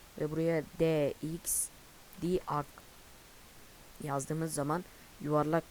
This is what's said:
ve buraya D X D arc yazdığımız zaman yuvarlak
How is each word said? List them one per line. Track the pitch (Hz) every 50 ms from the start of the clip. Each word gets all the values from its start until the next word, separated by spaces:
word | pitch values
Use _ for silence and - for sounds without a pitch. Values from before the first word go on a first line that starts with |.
| - - - -
ve | 151 147
buraya | 151 156 165 165 165 160 143 - - -
D | 165 160 160 151 143 135 - -
X | - 156 160 175 - - - - - - - - - - - - - - - -
D | 165 170 180 - -
arc | - - 147 147 - - - - - - - - - - - - - - - - - - - - - - - - - - -
yazdığımız | - 151 139 139 135 - 156 160 160 160 156
zaman | 156 139 143 156 175 185 - - - - - - -
yuvarlak | - 147 151 151 147 151 160 165 - -